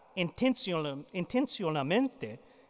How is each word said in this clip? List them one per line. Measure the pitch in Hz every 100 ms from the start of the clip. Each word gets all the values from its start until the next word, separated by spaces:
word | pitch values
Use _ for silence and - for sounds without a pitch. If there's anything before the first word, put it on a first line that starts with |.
| - -
intencional-, | 170 - 254 247 - 165 151 139 151
intencionalmente | 185 165 247 262 - 175 156 135 196 269 - 110 107 - - -